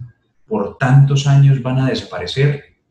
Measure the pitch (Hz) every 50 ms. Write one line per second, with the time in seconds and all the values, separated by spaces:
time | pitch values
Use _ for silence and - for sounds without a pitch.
0 | - - _ _ _ _ _ _ _ - 110 107 101 101 - - - 127 135 139
1 | 139 139 143 135 - 143 139 139 139 139 135 120 117 127 127 131 131 131 113 107
2 | - - - - - - - 131 143 147 143 139 - _ _ _ _ _